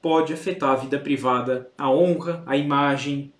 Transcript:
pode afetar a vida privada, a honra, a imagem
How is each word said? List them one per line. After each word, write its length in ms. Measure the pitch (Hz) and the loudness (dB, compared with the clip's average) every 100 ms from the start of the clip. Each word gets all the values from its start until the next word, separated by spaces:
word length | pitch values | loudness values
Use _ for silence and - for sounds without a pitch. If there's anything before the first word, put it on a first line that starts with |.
pode 320 | 165 160 151 | 2 2 2
afetar 380 | 170 - 180 139 | -2 -6 -2 0
a 40 | 131 | 0
vida 240 | 131 139 | 0 -4
privada, 680 | 147 135 123 123 123 127 - - | -2 0 2 0 0 -4 -6 -6
a 120 | 139 | 0
honra, 540 | 135 180 170 170 165 - | 4 4 2 -2 -8 -2
a 100 | 139 | -2
imagem 800 | 147 143 143 135 139 143 139 _ | 2 2 2 0 -2 -6 -8 _